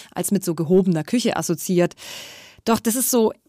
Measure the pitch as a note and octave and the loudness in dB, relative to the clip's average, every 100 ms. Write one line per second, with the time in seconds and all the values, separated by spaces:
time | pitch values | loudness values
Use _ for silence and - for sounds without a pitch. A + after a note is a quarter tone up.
0 | - - F3 G3+ - D#3 D#3 F#3 F#3+ D#3+ | -14 -8 -2 -2 -2 -4 2 4 4 2
1 | D3+ B3 A#3 - D#3+ E3 - F3 F3 - | 0 -2 0 -2 -2 -4 0 2 2 0
2 | - - - - - - - A3+ A#3 A3+ | -16 -16 -16 -20 -20 -10 -2 0 0 -2
3 | A#3+ B3 A3 - | 0 2 0 -2